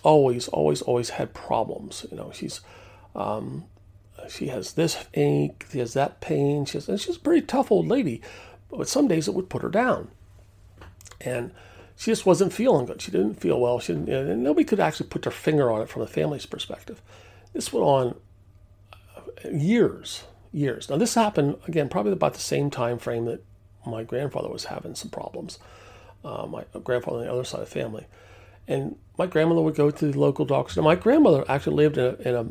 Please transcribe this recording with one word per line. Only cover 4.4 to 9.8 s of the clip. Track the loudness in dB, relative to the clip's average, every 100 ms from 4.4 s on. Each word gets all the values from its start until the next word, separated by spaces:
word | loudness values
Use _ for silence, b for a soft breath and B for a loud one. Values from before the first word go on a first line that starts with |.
| -8
has | -8 -6
this | -2 -2 -2 -6
ache, | 0 2 2 0 -4 -10
she | -6
has | -2
that | 0 -2 -2
pain. | -4 0 2 0
She | -4 -6
has, | -4
and | -4
she's | -4 -4
a |
pretty | 2 2 2
tough | 0 4
old | 2 4
lady, | 2 0 -4 B B B B -12
but | -8 -2
some | 2 4
days | 2 0
it |
would | -4 -4
put | -4
her | -2
down. | 0